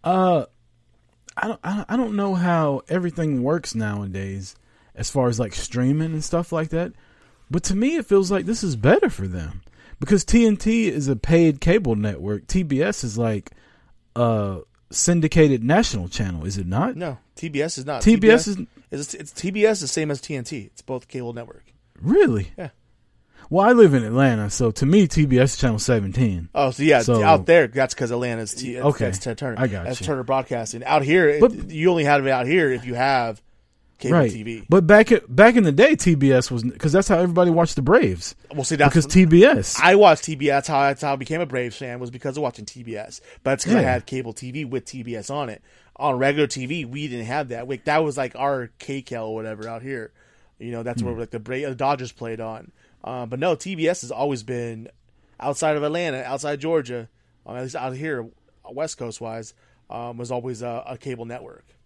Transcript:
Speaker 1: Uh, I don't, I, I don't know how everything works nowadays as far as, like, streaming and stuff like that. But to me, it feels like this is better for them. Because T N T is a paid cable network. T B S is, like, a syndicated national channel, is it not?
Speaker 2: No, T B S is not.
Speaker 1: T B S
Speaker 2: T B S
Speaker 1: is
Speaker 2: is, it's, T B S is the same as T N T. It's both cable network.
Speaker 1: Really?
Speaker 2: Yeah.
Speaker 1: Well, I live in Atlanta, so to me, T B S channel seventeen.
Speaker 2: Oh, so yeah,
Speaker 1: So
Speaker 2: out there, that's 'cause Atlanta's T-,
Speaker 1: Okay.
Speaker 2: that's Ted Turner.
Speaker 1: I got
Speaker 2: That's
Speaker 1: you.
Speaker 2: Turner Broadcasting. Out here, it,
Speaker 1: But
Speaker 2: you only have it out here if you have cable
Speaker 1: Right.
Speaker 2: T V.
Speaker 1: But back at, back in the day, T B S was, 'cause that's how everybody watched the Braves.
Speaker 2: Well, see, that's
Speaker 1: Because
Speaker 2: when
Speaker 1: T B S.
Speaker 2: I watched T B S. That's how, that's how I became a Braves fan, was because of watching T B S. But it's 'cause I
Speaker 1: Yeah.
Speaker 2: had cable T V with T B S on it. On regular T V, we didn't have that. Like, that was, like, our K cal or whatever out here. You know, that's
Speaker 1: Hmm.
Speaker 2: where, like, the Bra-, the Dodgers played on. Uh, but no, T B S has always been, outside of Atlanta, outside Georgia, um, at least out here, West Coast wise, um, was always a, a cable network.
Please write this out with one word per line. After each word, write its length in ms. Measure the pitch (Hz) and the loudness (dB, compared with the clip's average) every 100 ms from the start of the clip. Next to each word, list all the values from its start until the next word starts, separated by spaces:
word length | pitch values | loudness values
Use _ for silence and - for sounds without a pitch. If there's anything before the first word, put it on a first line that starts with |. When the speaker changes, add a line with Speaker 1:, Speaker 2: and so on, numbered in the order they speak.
Speaker 1:
Uh, 440 | 165 185 185 165 113 _ _ _ _ _ _ _ - - | 0 2 4 2 -2 _ _ _ _ _ _ _ -14 -6
I 100 | 220 | -6
don't, 120 | 220 | -6
I, 220 | - 208 - | -6 -6 -4
I 80 | 233 | -4
don't 200 | 233 202 | -2 -2
know 180 | 202 | -2
how 480 | 185 180 165 151 135 - | 0 0 2 0 -2 -4
everything 540 | 180 175 165 156 131 | -4 -4 -4 -2 -2
works 280 | 127 170 - | -2 -2 -4
nowadays 800 | 113 107 101 101 95 98 98 92 _ _ _ _ - | -6 -4 -6 -8 -8 -8 -10 -12 _ _ _ _ -10
as 120 | 120 | -6
far 180 | 139 123 | -2 -2
as, 100 | 110 | -2
like, 140 | 110 | -4
streaming 580 | - - 123 127 147 160 | -6 -8 -2 0 0 -2
and 100 | 156 | -6
stuff 260 | 151 165 - | -4 -4 -4
like 180 | 165 160 | -6 -4
that. 220 | 165 180 - _ _ _ _ _ | -4 -6 -10 _ _ _ _ _
But 120 | 170 | -4
to 120 | - 190 | -2 0
me, 180 | 254 330 | 0 -2
it 100 | 220 | 2
feels 240 | 196 185 | 2 2
like 160 | 196 180 | -2 -2
this 180 | 226 | -4
is 100 | 190 | -4
better 340 | 120 123 202 220 | 0 2 4 2
for 200 | - 95 | -2 -6
them. 340 | 90 76 - - _ - - | -6 -10 -12 -18 _ -20 -10
Because 240 | 139 202 | 0 0
T 200 | - 240 226 | 4 4 4
N 100 | 202 | 2
T 320 | 214 226 214 | 0 0 0
is 180 | 143 139 | -2 -2
a 60 | 123 | -4
paid 440 | - 165 165 139 | 2 4 4 2
cable 340 | 165 208 151 | 2 2 2
network. 540 | 107 104 78 92 104 - | -2 -2 -6 -6 -8 -2
T 140 | 185 | -2
B 180 | 160 135 | 0 -2
S 220 | 185 - | -2 -2
is, 120 | 123 104 | -6 -2
like, 360 | 113 107 - - _ _ _ _ _ 117 | -2 -2 -8 -20 _ _ _ _ _ -2
a 440 | 117 110 101 92 - _ _ | 0 0 -2 -6 -14 _ _
syndicated 720 | - - 175 156 165 151 127 | -2 2 2 2 4 4 4
national 460 | 117 175 233 107 90 | 2 2 2 -4 -6
channel, 360 | - 98 85 | -6 -6 -6
is 140 | 85 95 | -8 -6
it 80 | 87 | -4
not? 300 | 101 214 208 | -2 -4 -6
Speaker 2:
No, 220 | 175 123 _ - | -10 -10 _ -12
T 120 | 165 | -8
B 140 | 143 | -4
S 160 | 160 139 | -4 -6
is 80 | 135 | -8
not. 160 | 131 | 2
Speaker 1:
T 140 | 208 226 | 4 6
B 140 | 214 | 6
S 160 | 240 208 | 6 2
Speaker 2:
T 80 | |
B 60 | 190 | -6
S 60 | - | -10
Speaker 1:
is 0 | _ _ | _ _
Speaker 2:
is, 240 | 139 143 | -12 -12
it's, 180 | - 147 | -14 -16
T 180 | - 180 | -8 -6
B 120 | 208 | 2
S 120 | 214 202 | 2 2
is 60 | |
the 40 | 143 | -4
same 220 | - 151 | -4 -4
as 100 | 139 | -6
T 140 | - | -8
N 80 | 143 | -10
T. 140 | 120 139 101 | -10 -12 -14
It's 100 | - | -20
both 240 | - 127 _ | -12 -12 _
cable 240 | 131 120 | -12 -10
network. 320 | 120 117 - _ _ _ _ | -12 -16 -20 _ _ _ _
Speaker 1:
Really? 500 | 147 339 381 107 95 - | 2 4 4 2 -4 -10
Speaker 2:
Yeah. 120 | 165 _ _ _ _ _ _ _ - | -14 _ _ _ _ _ _ _ -2
Speaker 1:
Well, 160 | 170 | 4
I 80 | 208 | 6
live 220 | 247 190 | 8 8
in 80 | 139 | 8
Atlanta, 480 | 107 120 135 110 101 | 2 2 4 2 -2
so 220 | - 120 | 0 -2
to 120 | - | 0
me, 220 | 139 196 180 | 4 4 4
T 180 | 160 | 2
B 140 | 143 127 | 2 4
S 180 | 131 - | 2 2
channel 220 | 127 107 | -2 0
seventeen. 680 | - 113 98 113 120 90 82 | 0 0 0 0 0 0 -6
Speaker 2:
Oh, 180 | - 139 | -2 -2
so 100 | 123 | 0
yeah, 180 | 151 135 | 4 4
Speaker 1:
So 200 | 110 117 | 4 4
Speaker 2:
out 240 | 127 156 92 | 6 4 6
there, 220 | 170 123 | 4 4
that's 260 | 131 131 | 0 -4
'cause 160 | - 120 | -2 -4
Atlanta's 420 | 120 123 113 107 | -4 -4 -6 -8
T-, 280 | 127 127 120 | -10 -10 -2
Speaker 1:
Okay. 240 | 143 139 | -2 0
Speaker 2:
that's 140 | - 95 | -4 -4
Ted 180 | 127 110 | -8 -8
Turner. 160 | 135 110 | -8 -4
Speaker 1:
I 120 | 131 | -4
got 160 | 98 | -4
Speaker 2:
That's 160 | 87 127 | -8 -8
Speaker 1:
you. 60 | 95 | -6
Speaker 2:
Turner 180 | 135 | -6
Broadcasting. 580 | 120 135 127 120 110 117 | -2 -4 -2 -8 -8 -10
Out 180 | 127 151 | -2 0
here, 240 | 139 180 156 | 2 4 4
it, 120 | 147 | 6
Speaker 1:
But 300 | 233 214 190 | 4 4 -10
Speaker 2:
you 180 | 160 170 | 0 2
only 120 | 175 | 2
have 220 | 143 143 135 | 2 2 2
it 40 | |
out 160 | 127 123 | 0 2
here 240 | 175 147 | 2 2
if 120 | 123 | -2
you 100 | 123 | -6
have 460 | 120 131 131 117 104 _ _ _ _ _ _ | -2 0 0 -2 -8 _ _ _ _ _ _
cable 200 | 127 165 | 0 2
Speaker 1:
Right. 120 | 123 | 2
Speaker 2:
T 120 | 110 | -2
V. 220 | 107 113 - | -12 -12 2
Speaker 1:
But 180 | 185 170 | 4 8
back 240 | 208 220 | 6 6
at, 220 | 226 - | 2 2
back 220 | 123 226 240 | 6 6 8
in 80 | |
the 80 | 180 | 4
day, 240 | 143 277 302 | 6 4 4
T 180 | 185 | 2
B 180 | 151 139 | 4 4
S 180 | 127 - | 4 2
was, 140 | 120 120 - | -4 -6 -4
'cause 140 | 156 | 2
that's 160 | 175 196 | 2 2
how 100 | 170 | 2
everybody 320 | 180 170 180 | 2 4 4
watched 260 | 165 165 - | 4 2 0
the 60 | |
Braves. 520 | 131 233 - 87 - - - | 4 4 4 -4 -10 -16 -12
Speaker 2:
Well, 120 | 147 | -8
see, 120 | 127 - | -4 4
that's 140 | 143 | 4
Speaker 1:
Because 140 | 165 143 | 4 4
Speaker 2:
when 40 | |
Speaker 1:
T 120 | 185 | 6
B 200 | 175 170 | 8 10
S. 340 | 247 285 92 - | 8 6 -2 2
Speaker 2:
I 140 | 165 | 6
watched 300 | 202 208 156 | 8 8 6
T 100 | - | 0
B 160 | 147 147 | -4 0
S. 60 | 139 | 0
That's 120 | 139 | 0
how, 120 | 143 | 0
that's 200 | 139 131 | 0 -2
how 120 | 151 | -4
I 20 | 139 | -6
became 240 | 123 160 | -6 -6
a 60 | 165 | -4
Braves 300 | 127 120 - | -6 -6 -10
fan, 220 | 131 123 | -14 -12
was 120 | 123 | -12
because 260 | 123 139 135 | -10 -10 -6
of 60 | |
watching 220 | 135 120 | -6 -8
T 180 | 107 127 | -18 -16
B 140 | 117 107 | -12 -12
S. 240 | - - - - | -12 -18 -20 -6
But 120 | - | -2
it's 100 | 135 | -2
'cause 100 | 175 | 2
I 60 | 226 | 2
Speaker 1:
Yeah. 100 | 131 | 2
Speaker 2:
had 140 | 123 - | -2 -4
cable 260 | 131 117 | -10 -10
T 180 | 107 127 | -12 -12
V 140 | 135 | -10
with 200 | 135 131 | -8 -10
T 180 | - 131 | -10 -14
B 140 | 120 113 | -12 -12
S 140 | 104 | -10
on 180 | 143 131 | -8 -8
it. 140 | 107 _ _ _ - | -12 _ _ _ -4
On 220 | 143 127 | -2 0
regular 280 | 135 147 143 | 0 0 -2
T 200 | 139 127 | -4 -8
V, 180 | 170 | -8
we 240 | 120 139 147 | -8 -10 -10
didn't 160 | 120 113 | -10 -8
have 220 | 139 135 | -8 -8
that. 200 | 117 123 | -10 -10
Like, 160 | 131 | -8
that 200 | - 151 | -2 0
was, 140 | 156 135 | 0 -4
like, 180 | 127 123 | -8 -4
our 340 | 139 135 120 _ | -4 -4 -8 _
K 220 | - 139 | -12 -12
cal 280 | 127 120 110 | -10 -10 -8
or 60 | |
whatever 320 | 110 110 107 113 | -8 -10 -12 -12
out 140 | 117 | -12
here. 300 | 131 127 110 _ _ _ _ _ | -10 -12 -12 _ _ _ _ _
You 120 | 117 | -12
know, 100 | 117 | -8
that's 180 | 117 123 | -8 -6
Speaker 1:
Hmm. 80 | 120 | -6
Speaker 2:
where, 80 | 117 | -8
like, 140 | 117 | -10
the 80 | 117 | -12
Bra-, 280 | 107 131 143 | -10 -8 -8
the 60 | |
Dodgers 380 | 123 135 139 123 | -4 -2 -2 -6
played 260 | _ 117 110 | _ -12 -10
on. 300 | 113 110 - _ _ _ | -12 -14 -18 _ _ _
Uh, 220 | - 127 | -12 -10
but 140 | 117 123 | -10 -4
no, 160 | 170 | -4
T 200 | 160 190 | -4 -6
B 140 | 185 160 | -4 -2
S 140 | 180 | -4
has 80 | 123 | -10
always 320 | 113 143 131 | -6 -6 -6
been, 460 | 107 123 117 113 117 _ _ _ _ - | -8 -10 -10 -12 -18 _ _ _ _ -10
outside 360 | 135 143 156 151 | -8 -4 -2 -2
of 60 | |
Atlanta, 400 | 147 165 170 131 | -2 -4 -4 -6
outside 360 | 127 135 147 143 | -8 -8 -6 -6
Georgia, 480 | 156 165 123 120 110 _ _ _ - | -2 -2 -2 -10 -12 _ _ _ -16
um, 100 | 123 | -12
at 60 | |
least 140 | 127 139 | -10 -8
out 180 | 127 131 | -10 -8
here, 300 | 156 131 113 _ _ _ - | -8 -8 -10 _ _ _ -16
West 280 | 123 156 - | -8 -8 -8
Coast 240 | 120 - | -12 -12
wise, 320 | 113 113 110 _ _ _ _ | -12 -12 -14 _ _ _ _
um, 300 | 117 120 117 | -14 -12 -12
was 120 | 120 | -8
always 300 | 123 127 113 | -8 -8 -10
a, 220 | 120 120 123 | -10 -10 -12
a 120 | 127 | -14
cable 260 | 139 120 | -12 -12
network. 400 | 117 120 98 - _ _ | -12 -14 -18 -20 _ _